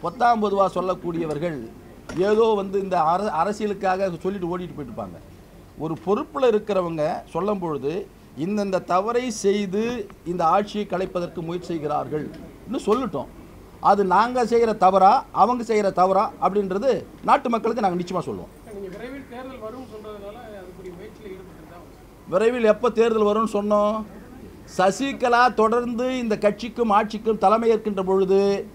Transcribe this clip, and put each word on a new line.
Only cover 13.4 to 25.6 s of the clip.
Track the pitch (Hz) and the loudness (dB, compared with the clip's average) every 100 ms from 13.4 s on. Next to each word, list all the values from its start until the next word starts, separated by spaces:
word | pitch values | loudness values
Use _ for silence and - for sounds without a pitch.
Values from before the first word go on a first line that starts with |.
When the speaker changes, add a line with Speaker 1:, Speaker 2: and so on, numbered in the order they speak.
| - - - - 165 | -20 -20 -20 -2 2
Speaker 1:
அது | 202 190 | 4 4
நாங்க | 185 233 254 233 | 4 4 2 2
செய்யற | 233 233 214 185 | 4 2 4 4
தவறா, | 190 190 254 - 143 | 8 8 6 2 4
அவங்க | 202 247 220 | 4 4 0
செய்யற | 214 196 - | 2 2 2
தவறா | 185 190 214 - 170 | 4 4 0 0 0
அப்படின்றது | 196 196 185 262 196 - - 190 | 0 -2 0 0 0 -2 -10 2
நாட்டு | 262 247 233 | 2 2 -2
மக்களுக்கு | 226 233 196 | -2 0 0
நாங்க | 175 | -2
நிச்சயமா | 175 185 143 | -4 -4 -4
சொல்லுவோம். | 98 85 - - | -8 -10 -18 -18
Speaker 2:
நீங்க | 202 190 | -14 -14
விரைவில் | 190 240 277 247 | -12 -14 -14 -14
தேர்தல் | 240 262 254 214 | -14 -14 -12 -14
வரும்னு | 254 262 | -14 -16
சொல்றதுனால | 214 214 208 202 220 233 208 | -16 -14 -14 -14 -16 -16 -16
அதுக்குரிய | 180 180 185 175 | -18 -16 -16 -16
முயற்சியில | 214 - 101 | -18 -18 -18
ஈடுபட்டிருந்தா? | 95 - - 160 - - - - - - | -16 -18 -20 -20 -20 -20 -20 -20 -20 -4
Speaker 1:
விரைவில் | 175 226 247 220 | 0 2 2 2
எப்ப | 214 247 214 | 4 2 2
தேர்தல் | 226 220 208 | 2 4 2
வரும்னு | 214 220 202 | 2 0 -2
சொன்னோம்? | 208 208 208 220 214 - - - - - - - | 0 2 2 -2 -8 -14 -18 -18 -18 -20 -14 0
சசிகலா | 185 190 277 214 247 233 247 - | 0 2 -4 -2 2 4 4 4